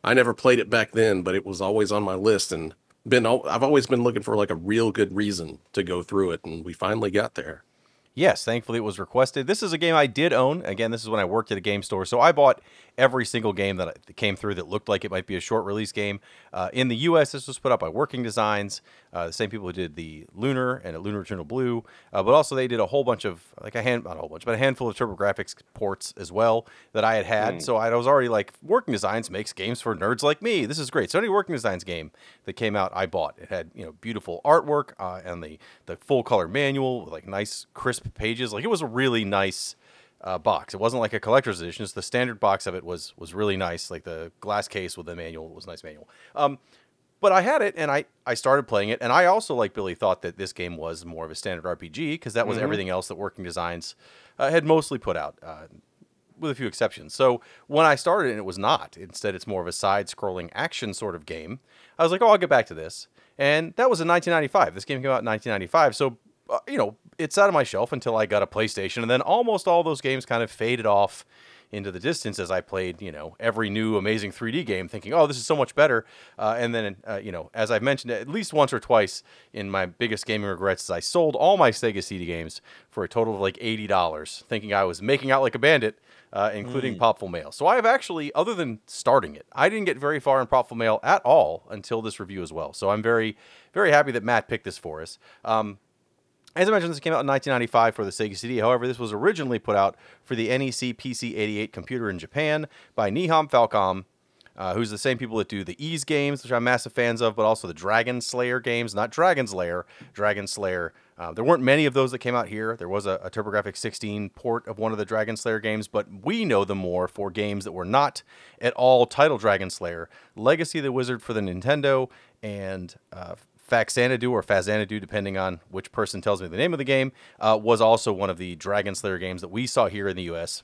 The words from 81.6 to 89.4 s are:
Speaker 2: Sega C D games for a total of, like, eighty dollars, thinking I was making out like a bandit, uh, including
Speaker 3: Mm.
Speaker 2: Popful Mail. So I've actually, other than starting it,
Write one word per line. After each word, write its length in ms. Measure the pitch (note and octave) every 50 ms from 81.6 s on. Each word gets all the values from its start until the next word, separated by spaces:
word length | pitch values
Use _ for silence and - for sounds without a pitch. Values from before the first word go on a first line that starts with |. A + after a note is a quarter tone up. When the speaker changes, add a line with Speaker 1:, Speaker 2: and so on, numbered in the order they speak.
| D#3 B2
Speaker 2:
Sega 320 | G#2+ - - A2+ G2+ G2
C 160 | F2 - G2+ F#2
D 80 | F2
games 340 | E2 F2 E2 D#2+ D#2+ - - _ - - - _ _
for 120 | _ G#2+ F#2+
a 40 | E2+
total 260 | - A#2 A2+ A2+ G#2+
of, 60 | G2
like, 180 | G2 F#2+ F#2 -
eighty 260 | A#2+ A2+ A2 G#2+ G#2+
dollars, 580 | G2 G2 F#2 F2 E2 D#2 D#2 D#2 - - - - _
thinking 260 | A#2+ G#2+ G#2 G#2 G#2
I 100 | G2 G2
was 160 | F#2 E2+ E2
making 300 | G2 A#2 C#3 C#3 C3+ C3+
out 120 | C3 C3+
like 120 | C3+ A#2+ -
a 40 | B2+
bandit, 400 | A#2+ D3+ D#3+ C#3 A2 A2 - _ _ _ - - _ _
uh, 180 | - G2 G2+ G#2+
including 440 | G2+ G#2 G2+ A#2+ B2+ C3+ B2 B2+ A2
Speaker 3:
Mm. 20 | F2
Speaker 2:
Popful 320 | A#2+ A#2 A#2 - G#2 F#2
Mail. 200 | F2 E2+ D2 D2
So 160 | - - C#3+
I've 200 | F3 A3+ B3 A3
actually, 460 | A3+ - F3 - - F3+ D#3+ D3+ D3 -
other 200 | D3 F3 A3 A3+
than 260 | F3+ E3 B2+ A2 G#2+ _
starting 480 | - - - - B2 B2+ C3+ G2 D2+ D2
it, 120 | D2+